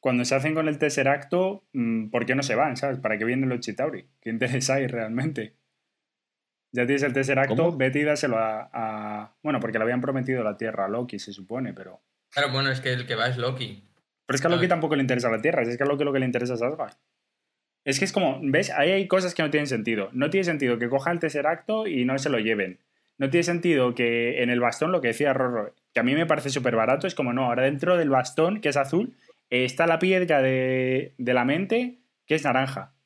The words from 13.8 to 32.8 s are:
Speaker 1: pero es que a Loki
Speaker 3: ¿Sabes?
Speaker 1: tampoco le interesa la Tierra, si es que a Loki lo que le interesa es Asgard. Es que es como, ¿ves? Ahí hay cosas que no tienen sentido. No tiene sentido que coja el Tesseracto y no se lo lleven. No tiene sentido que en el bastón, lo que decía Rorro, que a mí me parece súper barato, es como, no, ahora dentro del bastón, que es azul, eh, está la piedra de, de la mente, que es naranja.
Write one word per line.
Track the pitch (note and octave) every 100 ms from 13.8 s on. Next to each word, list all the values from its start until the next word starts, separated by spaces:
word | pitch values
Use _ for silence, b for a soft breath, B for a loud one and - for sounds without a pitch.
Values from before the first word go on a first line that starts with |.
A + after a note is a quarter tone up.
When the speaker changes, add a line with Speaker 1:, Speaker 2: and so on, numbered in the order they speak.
| _ _ _ _
Speaker 1:
pero | _ C3+
es |
que | E3
a |
Loki | E3+
Speaker 3:
¿Sabes? | F3+
Speaker 1:
tampoco | E3+ D#3 D3
le |
interesa | C3+ B2 A#2+
la | A2+
Tierra, | C#3+ - A#2
si |
es | A#2+
que |
a | C#3+
Loki | C#3+
lo | C#3+
que | C3+
le | C3
interesa | B2 B2
es | A#2+
Asgard. | A#2+ D#3 A#2 - _ _ _ _ _ _ _ _ -
Es | C3+
que | G3
es |
como, | G3+ E3+ -
¿ves? | D3 C#3+ F#3+
Ahí | - D3
hay | G3 F#3+
cosas | F#3+ F3+
que | F3
no | D#3
tienen | D3 D3
sentido. | B2 A2 A2 G2
No | B2+ C#3+
tiene | F#3
sentido | F3+ D3+ C3+ A#2+
que | A#2+
coja | C3+ E3
el | E3+
Tesseracto | E3 D3 C#3+ E3 - A3 A3
y | D3 B2
no | C3+
se | D3
lo | B2
lleven. | A2 G#2+ F#2+ F2+ _ _ _ _
No | C#3
tiene | D#3+
sentido | E3 F3 E3+ D3+ B2
que | B2 A#2+ A#2 A#2+ B2+
en | B2
el | B2
bastón, | A#2+ - D#3
lo | F#3
que | B2+
decía | A2+ D3
Rorro, | C3 B2+ A#2+ G#2 _ _
que | -
a |
mí | A#2+
me | C#3+
parece | E3 D3 C3+
súper | C3+ B2+ A2+
barato, | A2 C3+ F#3
es |
como, | - C3
no, | B2
ahora | B2+ A#2+
dentro | C3 C#3+ E3+ F3+
del | D#3
bastón, | C3 C3 - D#3+ G#3
que | E3
es | C#3
azul, | C3+ E3+ A#3 b b b _
eh, | B2 B2+
está | - E3
la | D#3+
piedra | F#3 F#3 F3+ D3+
de, | C3 C3 B2+ C3 B2+ C3 D#3 _
de | B2
la | B2
mente, | B2 D#3 F#3+ A3+ B3 - _ _ _
que | D#3
es |
naranja. | C#3+ B2+ C3 -